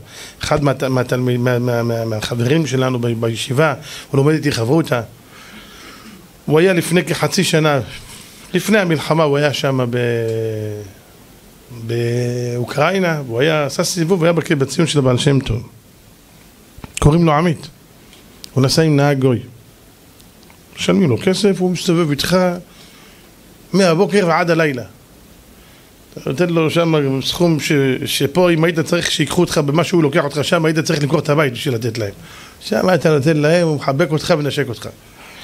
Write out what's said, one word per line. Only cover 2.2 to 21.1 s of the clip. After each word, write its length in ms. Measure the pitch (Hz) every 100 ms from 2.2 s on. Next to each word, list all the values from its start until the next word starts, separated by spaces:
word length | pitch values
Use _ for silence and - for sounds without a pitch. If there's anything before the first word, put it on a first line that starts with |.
| - 123 120 160 147
שלנו 320 | 131 131 127
ב-, 80 | 120
בישיבה, 680 | 113 117 110 - 120 156 131 - - -
הוא 80 | 135
לומד 160 | 139
איתי 180 | 156 139
חברותא. 480 | 123 113 160 - 123 107 - - - - - - - - - - - - - -
הוא 120 | 151
היה 140 | 185
לפני 320 | 175 143 175
כחצי 400 | 156 170 147 -
שנה, 360 | 165 165 156 139 107 - - - - - -
לפני 240 | 180 - 214
המלחמה, 440 | 180 151 - 160
הוא 140 | 156 143
היה 160 | 143
שם 340 | 127 143 131 123
ב-, 80 | 123 120 117 113 113 113 107 107 104 98 - - - - - - - - 120 113
באוקראינה, 1400 | 117 117 120 120 123 123 120 120 139 156 196 175 156 135
והוא 140 | 113
היה, 260 | 156 156 143
עשה 180 | -
סיבוב, 340 | 170 180 160 185
הוא 80 | 160
היה 60 |
בק-, 200 | 170 -
בציון 340 | 156 135 - 165
של 120 | 147
הבעל 200 | 127 123
שם 220 | - 139
טוב. 280 | - 113 - - - - - - - - - - - - - -
קוראים 260 | 147 165
לו 80 | 165
עמית. 360 | 147 175 143 - - - - - - - - -
הוא 120 | 123
נסע 180 | 131 160
עם 140 | 160 143
נהג 240 | 143 139
גוי. 180 | 131 113 - - - - - - - - - - - - - -
משלמים 340 | - 185 175